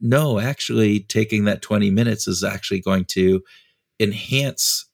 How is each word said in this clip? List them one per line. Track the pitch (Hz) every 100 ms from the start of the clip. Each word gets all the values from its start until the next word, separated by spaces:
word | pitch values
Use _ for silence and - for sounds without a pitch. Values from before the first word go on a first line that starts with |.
no, | 117 135 151 107
actually | 120 143 - 120 107 104
taking | 101 107 107 107
that | 104 98
twenty | - 107 101
minutes | 98 120 110 -
is | 90
actually | 101 98 - 98
going | 95 95 90
to | - 92 95 - - _ _ _ -
enhance, | 104 104 - 131 139 - - - -